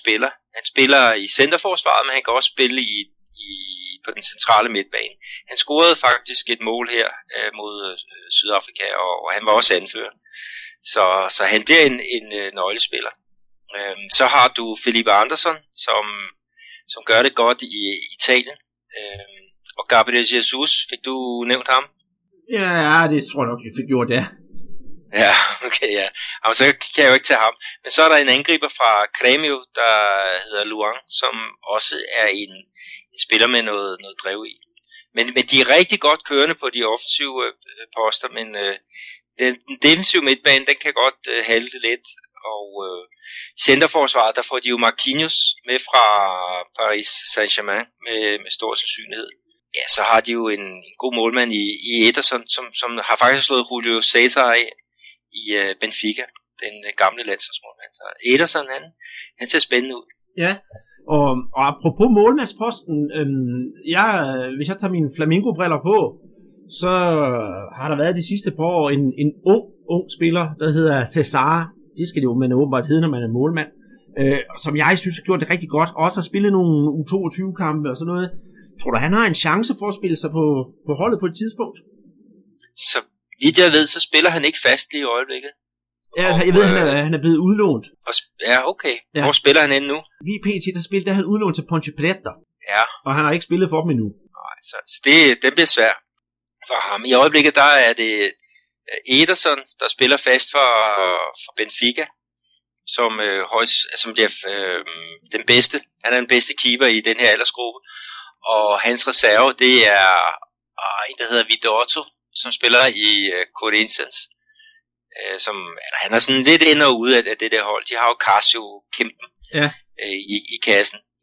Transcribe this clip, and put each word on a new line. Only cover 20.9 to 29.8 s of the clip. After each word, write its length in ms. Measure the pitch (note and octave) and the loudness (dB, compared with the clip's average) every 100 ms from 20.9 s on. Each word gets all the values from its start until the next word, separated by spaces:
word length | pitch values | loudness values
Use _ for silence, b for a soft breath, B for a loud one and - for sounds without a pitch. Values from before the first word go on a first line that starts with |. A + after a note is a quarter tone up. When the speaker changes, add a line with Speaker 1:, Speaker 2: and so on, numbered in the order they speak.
Speaker 1:
fik 80 | B2+ | -8
du 100 | C3 C3 B2+ A#2+ A#2+ | -8 -8 -6 -6 -2
nævnt 200 | B2+ B2+ | -2 2
ham? 100 | C3 C#3 _ _ _ _ _ - A3 | 0 0 _ _ _ _ _ -8 -4
Speaker 2:
Ja, 480 | F#3 E3+ D3+ D#3+ D#3+ | 0 0 2 4 4
det 80 | D3 C3+ | 0 -2
tror 120 | C#3 | -6
jeg 80 | A#2 | -6
nok, 100 | A#2+ A2+ | -6 -10
vi 40 | B2+ | -8
fik 100 | B2 | -2
gjort, 180 | B2+ A#2+ A#2+ | 0 0 -2
ja. 60 | - - _ - - - - - _ G#2 | -4 -10 _ -8 -6 -6 -8 -12 _ 2
Speaker 1:
Ja, 120 | G#2 - - | 4 4 2
<laughs> 160 | - B2 | -4 -6
okay, 240 | - B2 G#2 | -4 -2 -2
ja. 80 | F#2+ - B B | -4 -8 B B
Jamen, 120 | A2 A#2 | 0 4
så 40 | C3+ - - | 4 2 -2
kan 80 | - | 2
jeg 60 | C#3 | 6
jo 40 | C3 | 6
ikke 120 | - | 4
tage 140 | B2 A2 | 2 2
ham. 80 | - B B | 0 B B
Men 80 | B2+ | -2
så 100 | - | 4
er 40 | D#3+ | 6
der 80 | D3+ | 6
en 180 | C#3 B2+ | 4 2
angriber 300 | C#3+ D#3+ D3 - | 2 0 -2 2
fra 120 | A#2+ G#2 G#2 - | 4 4 2 0
Grêmio, 380 | B2+ C#3+ D#3 C3+ B2+ - | 2 2 2 -4 -6 -2